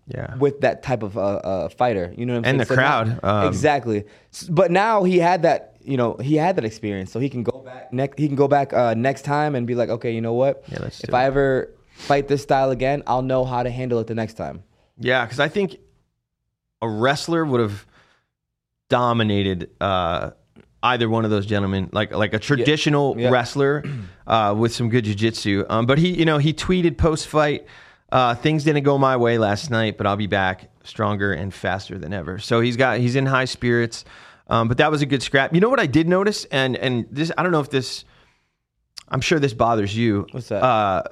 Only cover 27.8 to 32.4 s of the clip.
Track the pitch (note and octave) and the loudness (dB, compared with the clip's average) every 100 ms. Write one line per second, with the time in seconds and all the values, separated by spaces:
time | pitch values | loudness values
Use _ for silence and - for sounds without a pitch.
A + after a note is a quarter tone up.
27.8 | - _ _ B2+ B2 A#2 D3+ D#3 D3 D3 | -20 _ _ 0 2 2 0 2 2 2
28.8 | C#3 C#3 C3+ B2+ A#2+ A#2 G#2+ G#2 D3+ A2+ | 2 4 2 4 2 4 2 0 -2 -2
29.8 | A2 G2 G2+ G2+ G#2 G2+ F#2+ F#2 - _ | -2 0 -2 0 0 0 0 -2 -10 _
30.8 | - - G#2 G#2 G2+ E2+ F#2+ - F#2+ F#2+ | -14 -4 -2 0 -2 -2 -6 -6 -4 -4
31.8 | - F#2+ D2+ G2 D#2+ F#2 | -6 -12 -8 -8 -8 -10